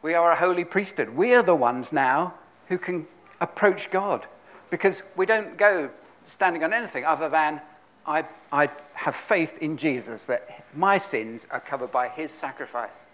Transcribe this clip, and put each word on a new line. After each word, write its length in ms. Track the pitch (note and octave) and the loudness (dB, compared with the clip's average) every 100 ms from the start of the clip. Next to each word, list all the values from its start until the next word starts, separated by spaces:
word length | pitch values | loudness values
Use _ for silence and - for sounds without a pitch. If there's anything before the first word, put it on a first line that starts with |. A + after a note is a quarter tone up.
We 120 | D#3 | 2
are 180 | E3+ E3+ | 4 4
a 40 | D#3+ | 4
holy 280 | F3+ F3 | 4 2
priesthood. 440 | F3 F#3+ G3 - A2 | 0 -2 -2 -4 -4
We 220 | B2 A3+ | 0 6
are 100 | B3 | 6
the 100 | F#3 | 6
ones 380 | D#3+ A#2+ B2+ B2 | 4 4 0 -2
now 420 | D3 C3 C#3 F3+ - - _ - | 0 2 2 0 -6 -20 _ -6
who 100 | F3+ | -6
can 300 | - F3+ D#3 - - - | -4 -6 -8 -20 -20 -8
approach 500 | D#3+ - G3+ F#3+ - | -6 2 2 2 -2
God, 360 | F#3+ G3+ B2+ - - - - - | -2 0 -4 -6 -20 -20 -20 -8
because 340 | F3 G3 F3 - | 0 0 0 -10
we 100 | - | -4
don't 320 | F#3+ A3 G3+ F3 | 0 0 0 2
go 340 | G#3 F#3 C#3 - - _ - | 4 4 -2 -10 -20 _ -20
standing 380 | - F#3 E3+ | -2 0 0
on 80 | D#3+ | 0
anything 320 | A3+ A3 C3+ | -2 -4 -4
other 240 | D3 D3+ D#3 | -2 0 0
than, 320 | D#3 D3+ D3+ - - _ _ | 2 0 -2 -14 -20 _ _
"I, 200 | - D3+ D#3 - - | -4 -4 -4 -14 -2
I 180 | C#3 C#3+ - - | 2 2 0 -18
have 200 | - D#3 | -6 -6
faith 420 | - - G3+ D#3+ - | -6 0 0 0 -4
in 180 | D#3 D3+ | -6 -2
Jesus, 480 | D#3 B2 A#2 A2 | -2 -2 -6 -12
that 400 | - A#2+ - - - | -4 -6 -6 -20 -16
my 240 | C#3+ F#3+ G3 | -2 2 2
sins 480 | - A#2 A2 A#2 - | 0 -6 -6 -12 -10
are 80 | B2+ | -10
covered 320 | - C#3 B2+ | -8 -8 -2
by 160 | C3 B2 | -2 -2
his 240 | - D#3+ | -6 -10
sacrifice. 720 | - C3+ C3 C3+ A#2+ G#2+ - - | -10 -12 -10 -10 -8 -10 -14 -20